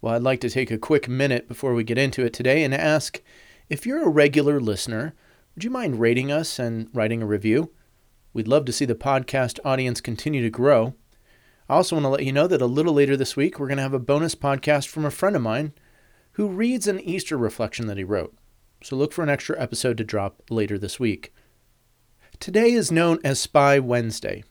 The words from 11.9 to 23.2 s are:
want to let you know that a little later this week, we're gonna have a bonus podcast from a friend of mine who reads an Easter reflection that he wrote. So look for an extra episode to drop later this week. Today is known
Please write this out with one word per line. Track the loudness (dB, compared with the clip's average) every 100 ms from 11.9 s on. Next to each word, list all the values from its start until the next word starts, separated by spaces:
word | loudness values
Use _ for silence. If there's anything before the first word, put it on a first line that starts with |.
want | 2
to | 2
let | 0
you | 0
know | 2 2
that | 4
a | 2
little | 2 2
later | 4 4
this | 4 0 0
week, | -2 -2
we're | -4
gonna | -2
have | -2
a | -4
bonus | 0 0 0
podcast | -2 -2 -2 2 0 0
from | -4
a | -4
friend | 0 0 2
of |
mine | 0 -2 -4 -10 _ _ _ _ _
who | -4 -4
reads | 0 0 0 0
an | -2
Easter | -2 -6 -4 -2
reflection | -2 -2 -6 -4 -6
that | -6
he |
wrote. | -4 -4 -4 _ _ _ _ _
So | -10 -2
look | -2
for | -2
an | -2
extra | -2 -2 -6
episode | -4 -4 -2 -2
to |
drop | -4 -4 -4 -8 _
later | -4 -2 -4
this | -6 -6
week. | -4 -4 -10 _ _ _ _ _ _ _ _ _ _ -16
Today | -2 2 4
is | 4 2
known | 2 4 2